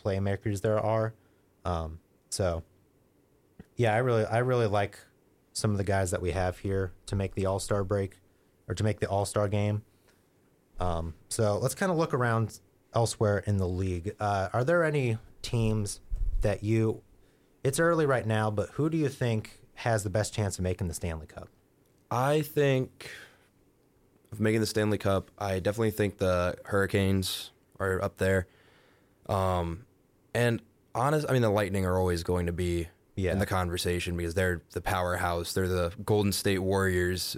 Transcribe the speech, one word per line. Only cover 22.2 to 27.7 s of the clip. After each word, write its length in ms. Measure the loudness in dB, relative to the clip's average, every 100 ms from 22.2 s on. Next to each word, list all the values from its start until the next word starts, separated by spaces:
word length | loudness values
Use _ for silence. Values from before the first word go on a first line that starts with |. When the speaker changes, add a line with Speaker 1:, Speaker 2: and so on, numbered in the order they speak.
| 2 0
Speaker 2:
think 720 | 0 2 4 4 0 -8 -16 -16 -20 _ _ _ _ _ _ _ _ _ _
of 80 | -2
making 220 | 2 2
the 40 | 2
Stanley 300 | 2 2 2
Cup, 320 | 2 0 -2 -8
I 220 | -4 -2
definitely 320 | -2 0 -2
think 260 | 0 -2 0
the 400 | 2 2 0 -2 -2
Hurricanes 840 | 0 2 2 2 2 0 -6 -10 -18 _